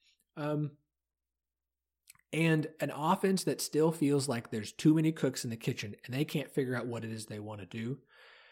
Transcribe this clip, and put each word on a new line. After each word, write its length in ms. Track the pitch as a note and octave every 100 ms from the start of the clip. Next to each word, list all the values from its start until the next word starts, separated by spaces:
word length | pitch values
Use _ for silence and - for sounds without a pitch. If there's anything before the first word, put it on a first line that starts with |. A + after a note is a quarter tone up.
| _ _ _ D#3+
Um, 360 | D3 D3+ D3 - _ _ _ _ _ _ _ _ _ _ _ _ - _ _
and 360 | D#3 E3 D#3 D3+ -
an 100 | C#3+
offense 540 | C3 D#3 F#3+ F#3+ F#3
that 160 | D3+ B2
still 300 | - D3+ D#3+
feels 380 | E3 C#3+ C#3+ C3
like 220 | A#2 -
there's 220 | A2+ G2
too 220 | - D#3
many 180 | D#3 D#3
cooks 320 | D#3+ C3+ B2+
in 60 | B2
the 60 | A2+
kitchen 400 | - - G#2+ -
and 100 | -
they 100 | B2+
can't 260 | D#3 D#3 C3+
figure 260 | - B2+ B2
out 100 | B2
what 180 | A#2
it 60 | A2+
is 160 | A2 -
they 120 | G#2+
wanna 280 | G#2 G#2 F2+
do. 320 | A2+ A#2 - _ - - - -